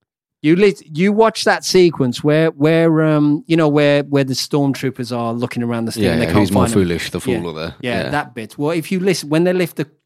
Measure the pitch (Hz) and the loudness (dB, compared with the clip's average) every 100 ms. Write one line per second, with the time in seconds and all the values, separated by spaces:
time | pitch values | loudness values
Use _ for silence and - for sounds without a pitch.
0 | _ _ _ _ 147 175 202 - 151 151 | _ _ _ _ 0 4 2 0 -8 -2
1 | 196 208 220 - 220 170 - 185 175 143 | 0 4 2 2 -2 -2 2 4 4 2
2 | 127 - 147 151 160 143 151 165 165 156 | -2 0 0 2 2 2 2 4 4 2
3 | 156 151 147 151 - 165 151 147 143 143 | 2 2 2 0 0 2 2 4 4 2
4 | 143 139 131 123 - 147 139 127 131 127 | 0 0 0 -4 -2 0 0 -2 -6 -6
5 | 120 123 117 117 120 120 117 117 113 113 | -8 -6 -4 -4 -6 -4 -4 -4 -4 -2
6 | 95 80 82 101 95 98 87 104 87 82 | 0 0 0 0 2 0 2 2 0 -2
7 | - 90 127 85 85 78 82 - 123 113 | -6 -6 -4 -4 -4 -8 -10 -8 -6 -4
8 | 135 147 139 120 107 - 147 170 151 185 | -4 -4 -6 -12 -14 -6 -4 -4 -4 -2
9 | 190 165 147 156 180 185 170 - 147 _ | 0 -2 0 0 2 0 -2 -6 -10 _